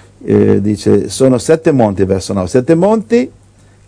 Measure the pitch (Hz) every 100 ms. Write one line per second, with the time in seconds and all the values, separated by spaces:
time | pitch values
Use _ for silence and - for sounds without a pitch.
0 | - _ - 104 104 101 101 104 104 104
1 | 101 - 131 123 - 160 165 139 107 95
2 | 92 95 - 98 92 127 127 165 190 220
3 | 214 240 254 - _ _ - _